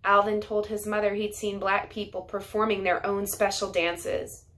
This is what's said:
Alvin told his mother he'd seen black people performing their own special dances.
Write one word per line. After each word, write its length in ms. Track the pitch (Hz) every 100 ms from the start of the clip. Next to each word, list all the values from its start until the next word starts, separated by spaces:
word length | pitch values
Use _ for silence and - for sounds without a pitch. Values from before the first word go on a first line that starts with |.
Alvin 380 | 190 202 202 214
told 240 | 208 214 208
his 220 | 214 214
mother 260 | 214 208
he'd 220 | 202 208 208
seen 240 | 208 202
black 320 | 196 202 208
people 300 | 220 202 185
performing 640 | - 196 196 214 220 196
their 220 | 190 175 202
own 220 | 202 202
special 440 | - 196 - 196
dances. 760 | 190 170 170 - - - - -